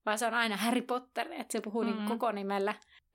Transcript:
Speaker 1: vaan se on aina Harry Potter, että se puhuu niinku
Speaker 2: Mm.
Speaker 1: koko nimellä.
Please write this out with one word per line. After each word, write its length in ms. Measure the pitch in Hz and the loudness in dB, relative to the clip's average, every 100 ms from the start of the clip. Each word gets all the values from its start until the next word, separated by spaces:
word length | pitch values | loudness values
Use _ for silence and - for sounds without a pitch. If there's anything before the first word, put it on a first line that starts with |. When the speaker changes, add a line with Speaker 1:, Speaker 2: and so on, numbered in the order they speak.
| 214 | -2
Speaker 1:
vaan 120 | 220 | 0
se 100 | 233 | 2
on 60 | |
aina 240 | 233 226 196 | 2 2 2
Harry 240 | 226 233 | 2 2
Potter, 460 | - 247 - - - | 2 -2 -2 -6 -4
että 200 | - - | -6 -4
se 100 | 220 | -4
puhuu 220 | 220 226 | -2 0
niinku 180 | 220 214 | 0 0
Speaker 2:
Mm. 60 | 208 | 0
Speaker 1:
koko 240 | 233 233 | 0 0
nimellä. 420 | 202 196 202 196 208 _ - _ | 0 -2 0 0 -2 _ -20 _